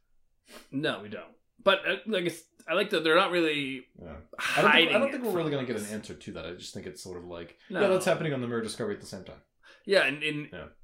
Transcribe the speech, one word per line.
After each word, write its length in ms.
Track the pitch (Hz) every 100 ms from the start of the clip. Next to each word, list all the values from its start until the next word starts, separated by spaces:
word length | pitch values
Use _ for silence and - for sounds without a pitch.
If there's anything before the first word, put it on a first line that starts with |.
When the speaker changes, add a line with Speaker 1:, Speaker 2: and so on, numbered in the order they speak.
| _ _ _ _ _ - -
Speaker 1:
No, 300 | 131 151 104
we 60 | 104
don't. 160 | 104 85 _ _ _
But, 180 | 196 190 -
uh, 100 | 190 -
like, 180 | 196 175
it's, 180 | - - _ -
I 60 |
like 160 | 170 208
that 140 | 185
they're 120 | 160 165
not 140 | 190
really 560 | 175 160 147 135 131 - -
Speaker 2:
Yeah. 60 | 87
I 60 |
don't 80 | 73
think, 180 | - -
I 220 | - 143 160
Speaker 1:
hiding 220 | 151 165
Speaker 2:
don't 100 | 214 277
Speaker 1:
it 40 |
Speaker 2:
think 120 | 277
we're 60 | 233
really 120 | 180
Speaker 1:
from 80 | 156
Speaker 2:
gonna 140 | 143 123
get 100 | 110
an 60 |
Speaker 1:
us. 100 | 101
Speaker 2:
answer 220 | 107 104
to 180 | 92 -
that. 140 | 87 80
I 60 |
just 200 | 90 -
think 120 | 104 92
it's 160 | 90
sort 140 | 95 87
of 60 |
like, 340 | 87 85 85 - -
Speaker 1:
No. 100 | 185
Speaker 2:
yeah, 80 | 196
that's 160 | 185 185
happening 260 | 165 160
on 60 | 135
the 60 | 120
Mirror 140 | 117
Discovery 320 | 110 - 110
at 60 | 101
the 60 | -
same 180 | 98
time. 160 | 92 - _ _ - - -
Speaker 1:
Yeah, 180 | 190 139
and, 160 | 147
and 260 | 151 147 147
Speaker 2:
Yeah. 140 | 87 73 -